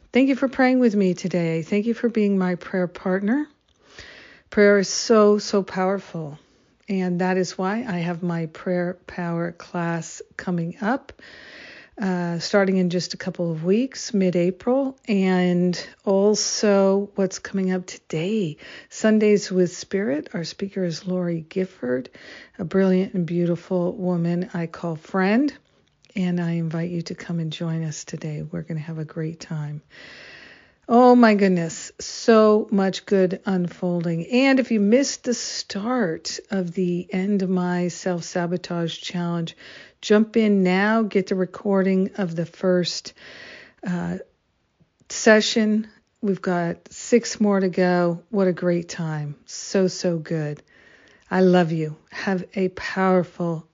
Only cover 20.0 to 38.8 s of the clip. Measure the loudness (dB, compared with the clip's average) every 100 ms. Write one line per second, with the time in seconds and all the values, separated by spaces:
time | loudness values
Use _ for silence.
20 | -2 -4 -6 -8 -8 -8 -8 -4 -4 -6
21 | -6 -4 -2 -4 -6 -6 -6 -6 -4 -4
22 | -6 -16 -20 -20 -18 -10 -2 2 4 2
23 | 0 -2 -2 0 0 -2 -4 -2 -2 -4
24 | -2 -2 0 -2 -4 -6 -8 -8 -8 -8
25 | -6 -2 2 2 0 -4 _ _ _ _
26 | _ -4 -2 -2 -2 -2 -2 -4 -4 -6
27 | -8 -10 -6 -4 -4 -6 -4 -4 -4 -8
28 | -10 -10 -8 -8 -8 -10 -8 -8 -8 -10
29 | -10 -8 -8 -8 -10 -8 -8 -10 -16 -20
30 | -20 -20 -20 -20 -20 -20 _ _ 2 6
31 | 8 8 8 6 4 2 -2 -8 -14 -14
32 | -14 -4 4 6 6 4 2 0 0 -2
33 | 0 2 2 0 -2 -2 -2 -4 -4 -2
34 | -2 -4 -2 2 4 2 2 2 4 4
35 | 2 -4 -4 -4 -6 -10 -8 -6 -4 -2
36 | -2 -4 -8 -12 -6 -4 -4 -2 -2 -2
37 | -4 -4 0 0 0 0 0 -2 -2 -4
38 | -4 -4 -4 -4 -2 -4 -4 -4